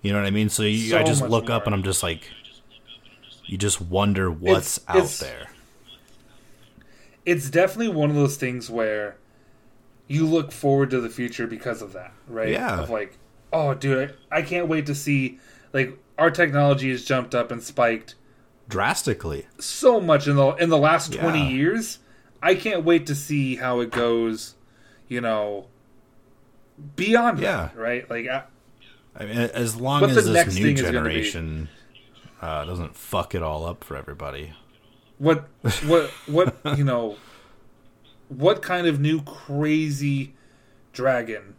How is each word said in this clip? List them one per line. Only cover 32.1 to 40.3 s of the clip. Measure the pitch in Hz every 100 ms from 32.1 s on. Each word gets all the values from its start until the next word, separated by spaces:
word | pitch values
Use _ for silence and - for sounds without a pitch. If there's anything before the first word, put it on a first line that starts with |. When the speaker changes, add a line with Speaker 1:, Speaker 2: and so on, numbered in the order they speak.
| - - -
Speaker 1:
uh, | 82 78
doesn't | 76 90 82 -
fuck | - 95 87
it | 95
all | 80 78 82
up | 87
for | - 69
everybody. | 71 73 71 69 78 78 _ _ _ _ _ _
Speaker 2:
What, | 143 151 - _ 117 - 147
what, | 165 139 - -
what, | 147 185 -
Speaker 1:
<laughs> | 151 143
Speaker 2:
you |
know, | 143 120 113 101 - - - - - _ - _ _ _ _
what | 127 160 208
kind | - 180 170
of | 143
new | 147 160
crazy | 143 - - 143 151 156 156 139 143 139 131